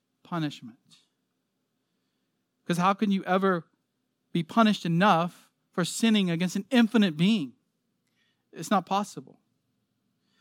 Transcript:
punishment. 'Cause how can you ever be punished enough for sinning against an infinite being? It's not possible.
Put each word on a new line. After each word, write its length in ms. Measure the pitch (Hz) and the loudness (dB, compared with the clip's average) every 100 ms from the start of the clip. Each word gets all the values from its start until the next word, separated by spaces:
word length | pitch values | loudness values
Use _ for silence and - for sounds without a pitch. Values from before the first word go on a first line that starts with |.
| _ _ | _ _
punishment. 800 | - 175 147 - 120 - _ _ _ _ _ _ _ _ _ _ _ _ _ _ _ _ _ _ - | -10 -6 -6 -8 -20 -20 _ _ _ _ _ _ _ _ _ _ _ _ _ _ _ _ _ _ -6
'Cause 120 | 170 | 0
how 160 | 185 | 0
can 160 | 196 214 | 0 0
you 140 | 196 | 0
ever 420 | - 185 196 175 - _ _ _ _ _ _ | 0 0 2 -2 -6 _ _ _ _ _ _
be 100 | 175 | -6
punished 420 | 160 226 214 202 175 | -2 2 2 2 -2
enough 640 | 165 208 165 175 - _ _ _ | 2 4 2 0 -8 _ _ _
for 140 | - 170 | -6 -6
sinning 440 | - 226 214 185 | -2 0 2 0
against 260 | 165 180 196 | -2 -4 -6
an 100 | - | 0
infinite 440 | 247 226 226 196 151 | 2 4 2 2 2
being? 380 | 185 220 131 - _ _ _ _ _ _ _ _ _ | 0 0 -4 -12 _ _ _ _ _ _ _ _ _
It's 200 | - 165 | -16 -2
not 140 | 202 - | -2 0
possible. 540 | 196 208 - 135 _ _ _ _ _ _ _ _ _ _ _ | -4 -4 -12 -20 _ _ _ _ _ _ _ _ _ _ _